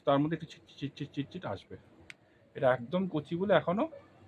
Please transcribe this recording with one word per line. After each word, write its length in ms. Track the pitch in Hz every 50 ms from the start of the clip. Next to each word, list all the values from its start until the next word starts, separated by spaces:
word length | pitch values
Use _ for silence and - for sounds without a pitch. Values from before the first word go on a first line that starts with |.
| -
তার 140 | 147 139 143
মধ্যে 160 | 147 160 165
একটু 120 | - 165
চিট 320 | - - - - - - -
চিট 160 | 143 139 -
চিট 180 | - 147 143 -
চিট 160 | 143 139 -
চিট 160 | - 185 -
আসবে। 300 | - 98 - - - 95 - - - _ - - - - _ _ _ _ _ _ _ -
এটা 200 | - 139 123 127
একদম 340 | 123 120 127 175 185 190 175
কচি 280 | 160 151 147 - 170
বলে 180 | 170 196 208 185
এখনো 340 | 151 147 175 180 226 311 320 - - - - - - -